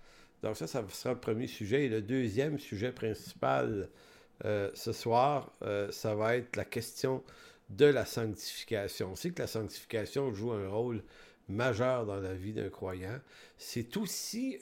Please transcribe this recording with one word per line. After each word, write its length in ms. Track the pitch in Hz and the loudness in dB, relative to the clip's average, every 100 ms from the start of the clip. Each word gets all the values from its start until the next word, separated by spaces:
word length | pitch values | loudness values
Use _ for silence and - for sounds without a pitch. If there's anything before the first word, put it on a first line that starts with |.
| - - - _ | -20 -20 -20 _
Donc 140 | 110 107 | -4 -4
ça, 100 | 160 | -4
ça 160 | 135 101 | -4 -4
sera 240 | - - | -4 -2
le 80 | 123 | -2
premier 260 | - 110 131 | 0 -2 -2
sujet. 380 | - 104 131 | -6 2 4
Et 40 | 139 | 4
le 100 | 110 | 2
deuxième 580 | 101 131 120 101 147 143 | 0 2 2 2 2 0
sujet 340 | - 98 120 | -4 -2 -2
principal, 960 | 123 113 104 - - 131 135 123 107 - - - - - - 104 | -2 -2 -2 -6 -2 2 4 2 0 -4 -10 -20 -20 -20 -6 -2
euh, 240 | 104 98 | 0 0
ce 180 | - - | -2 -4
soir, 600 | 107 120 117 135 143 120 - | -2 4 6 6 4 -2 -6
euh, 300 | - 101 101 | -2 0 -2
ça 240 | - 113 | -2 -2
va 200 | 104 110 | 2 4
être 220 | 123 123 - | 2 0 -4
la 80 | |
question 580 | 98 123 113 - 131 131 - - - - - | -4 -4 -6 -2 0 0 -4 -16 -20 -20 -12
de 160 | 98 | 8
la 220 | 147 131 110 | 8 8 2
sanctification. 1040 | - 113 101 - - - 110 101 - 98 | 0 -2 -2 -6 -10 -2 -2 -2 -4 -4
On 40 | 92 | -4
sait 160 | 180 | -4
que 100 | 175 | -4
la 40 | 120 | -4
sanctification 880 | 113 104 - - 113 104 147 139 | -2 -4 -8 -6 -4 -2 0 0
joue 200 | 98 113 | 0 -2
un 140 | 110 95 | -2 0
rôle 360 | 104 123 113 - - - - - | 0 0 -2 -6 -16 -20 -18 -6
majeur 560 | 98 127 104 127 127 107 | 0 2 4 2 2 0
dans 140 | 98 | -2
la 120 | 95 | -2
vie 220 | 92 95 | -4 -4
d'un 160 | 110 101 | -4 -4
croyant. 500 | 92 95 92 95 127 - - - - | -4 -6 -4 -6 -8 -10 -20 -20 -16
C'est 400 | - - 117 196 | -6 -4 -4 -2
aussi 580 | 214 - - 214 262 - | -2 -4 -4 -4 -4 -4